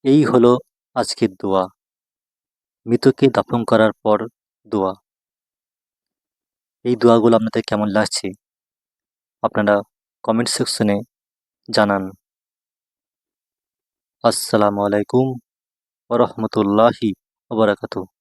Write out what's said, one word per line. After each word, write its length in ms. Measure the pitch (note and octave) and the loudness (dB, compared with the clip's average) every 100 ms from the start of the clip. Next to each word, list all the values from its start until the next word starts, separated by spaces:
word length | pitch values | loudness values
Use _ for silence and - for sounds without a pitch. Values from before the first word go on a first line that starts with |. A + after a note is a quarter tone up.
এই 200 | C3+ D3 | 4 2
হলো 280 | C3+ B2+ A#2+ B2 - _ _ | 2 2 2 2 -4 _ _
আজকের 360 | B2+ A2 - G#2+ | -6 -6 -2 -4
দোয়া, 300 | F#2+ G2+ F#2+ F#2 _ _ _ _ _ _ _ _ _ _ _ A2+ | -4 -4 -2 -4 _ _ _ _ _ _ _ _ _ _ _ -4
মৃতকে 400 | A#2 C3+ - C3+ | 2 2 2 0
দাফন 360 | A2 - A#2+ | 0 -2 -4
করার 280 | A2 A2+ A2 - | 0 2 2 0
পর 160 | A2 G#2 A2 _ _ _ G#2+ | -2 -2 -2 _ _ _ _
দোয়া। 260 | G#2 F#2+ G2 _ _ _ _ _ _ _ _ _ _ _ _ _ _ _ _ _ _ | -4 -4 -6 _ _ _ _ _ _ _ _ _ _ _ _ _ _ _ _ _ _
এই 120 | B2 A#2 | -4 2
দোয়াগুলো 400 | A#2+ A#2 A2+ A2+ | 4 4 4 2
আপনাদের 260 | A2 A#2 - | 0 -4 -4
কেমন 200 | G#2 G#2+ | -4 -2
লাগছে, 380 | G2+ G#2 - G2 F#2+ _ _ _ _ _ _ _ _ _ _ | -2 -2 -6 -10 -12 _ _ _ _ _ _ _ _ _ _
আপনারা 320 | - - G2+ G#2 G2+ _ _ _ | -4 -2 0 0 -2 _ _ _
কমেন্ট 240 | - A2+ A#2 | -2 -2 -2
সেকশনে 480 | - A#2+ - G#2+ G2+ A2+ _ _ _ _ _ - | -4 -6 -2 0 -2 -6 _ _ _ _ _ -6
জানান। 340 | A2+ G2+ G2+ F#2+ F#2+ _ _ _ _ _ _ _ _ _ _ _ _ _ _ _ _ _ _ _ _ | -2 0 0 -4 -14 _ _ _ _ _ _ _ _ _ _ _ _ _ _ _ _ _ _ _ _
আসসালামু 560 | A#2+ - - A2 G#2 G2+ | -2 -2 -2 0 0 0
আলাইকুম 420 | G2+ G#2 G#2 B2+ C3 B2 _ _ _ _ _ _ _ | -2 -2 0 0 0 -4 _ _ _ _ _ _ _
ওয়া 80 | A#2+ | -2
রাহমাতুল্লাহি 920 | A#2+ - A2 A2 G2+ G#2 A#2 G#2+ G#2+ F#2+ _ _ _ | 0 -2 -4 0 2 4 2 2 -6 -6 _ _ _
ওয়া 80 | A2+ | 0
বারাকাতুহু। 560 | G#2+ G2+ G2 G2 F#2+ _ | 0 0 -6 -10 -12 _